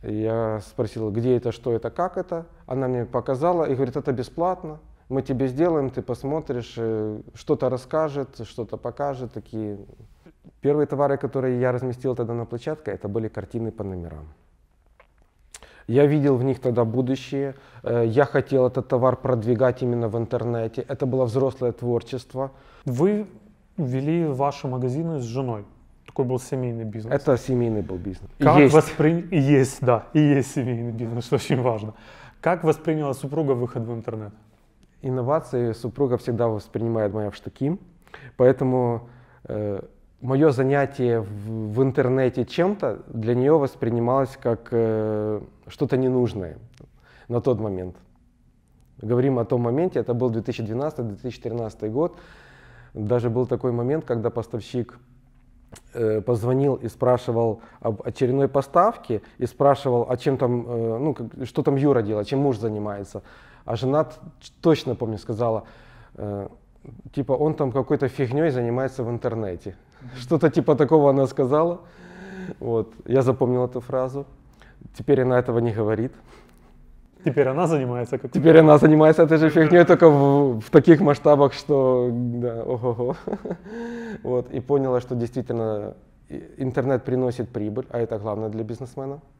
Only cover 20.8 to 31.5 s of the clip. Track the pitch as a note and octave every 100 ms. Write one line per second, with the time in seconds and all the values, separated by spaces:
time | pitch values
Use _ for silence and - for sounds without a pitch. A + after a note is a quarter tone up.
20.8 | - B2+ C3+ C3 B2+ B2+ C3 B2+ B2 A2+
21.8 | B2 A#2+ - B2+ - B2+ C3+ - - -
22.8 | - B2 F3+ G#3 G#3 - - _ _ -
23.8 | C#3 C3 C#3+ E3+ D#3+ C3 C#3+ C#3+ C#3 B2+
24.8 | B2+ C3 E3 D#3 A#2 B2 C3 A2 G#2 -
25.8 | _ _ - - B2+ B2+ B2+ C3 B2+ A#2
26.8 | A2+ A2 A2 C#3 D#3 B2 - B2+ A#2+ G#2+
27.8 | F2+ F2+ F#2+ F#2 - - C#3+ E3 C#3 D3+
28.8 | D3+ - D3+ E3+ E3+ E3+ C3+ C#3+ C3 -
29.8 | B2+ A#2 - D#3 D3+ C#3 B2+ - B2 A#2+
30.8 | A#2+ A2+ A#2 A#2 - C3 -